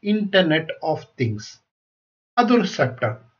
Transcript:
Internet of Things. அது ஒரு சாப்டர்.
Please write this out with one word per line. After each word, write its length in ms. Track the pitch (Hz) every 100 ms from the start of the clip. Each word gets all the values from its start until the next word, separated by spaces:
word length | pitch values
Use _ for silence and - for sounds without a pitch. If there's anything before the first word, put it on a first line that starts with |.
Internet 640 | 208 214 196 190 165 156 160 -
of 200 | 160 156 - -
Things. 280 | 113 104 - - _ _ _ _ _ _ _
அது 200 | - 233
ஒரு 160 | 240 185 -
சாப்டர். 500 | 127 - 113 - - _